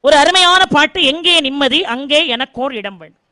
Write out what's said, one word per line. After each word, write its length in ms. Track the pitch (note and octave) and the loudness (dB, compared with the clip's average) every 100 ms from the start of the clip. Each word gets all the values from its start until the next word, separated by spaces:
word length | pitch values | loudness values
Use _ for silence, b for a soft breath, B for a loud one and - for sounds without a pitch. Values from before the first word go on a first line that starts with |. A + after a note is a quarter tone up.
ஒரு 160 | C4+ D4 | 4 4
அருமையான 500 | D4+ F#4 F4+ F#4 F#4 | 4 2 2 2 2
பாட்டு, 360 | C#4+ D4+ F#4+ | 2 0 0
"எங்கே 380 | C#4+ D#4 F4 E4+ | -2 -2 0 0
நிம்மதி 440 | C4+ C#4 C#4 C#4+ | -2 -2 -2 0
அங்கே 520 | F4 A#3 C#4+ D4 E4 A#3 | -4 -6 -2 -2 -2 -4
எனக்கோர் 360 | C4 - C4 | -6 -6 -8
இடம் 240 | A#3+ G3+ F#3+ | -8 -12 -14
வேண்டும்." 240 | D#3+ _ _ | -20 _ _